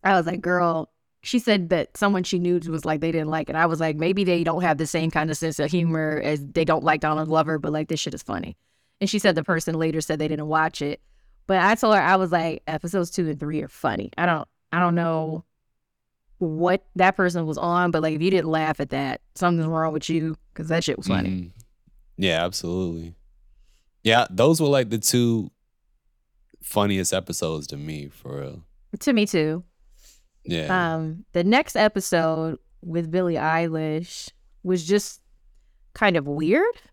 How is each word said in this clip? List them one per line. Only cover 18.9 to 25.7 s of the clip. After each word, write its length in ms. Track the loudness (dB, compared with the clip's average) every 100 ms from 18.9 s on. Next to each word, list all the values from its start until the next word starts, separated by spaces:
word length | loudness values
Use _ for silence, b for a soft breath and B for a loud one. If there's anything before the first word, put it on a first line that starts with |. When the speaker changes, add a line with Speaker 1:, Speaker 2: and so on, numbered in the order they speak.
| -4 -4 -8 _ -2
Speaker 1:
something's 320 | 2 2 0
wrong 260 | 0 -2
with 160 | -2 -2
you, 260 | -2 -2 -6 _ -12
'cause 120 | -2
that 140 | -2
shit 140 | 0 -4
was 100 | -2
funny." 220 | -2 -2
Speaker 2:
Mm-hmm. 180 | -6 -8 -16 -20 _ _ _ _ -2
Yeah, 260 | 0 2
absolutely. 680 | 0 -4 -4 -2 -2 -6 -10 -16 _ _ _ _ _ _ _ _
Yeah, 220 | 4 4 4
those 280 | 4 4 4
were, 80 | 4
like, 220 | 2 2
the 80 | -2
two 540 | 0 2 2 0 -4 _ _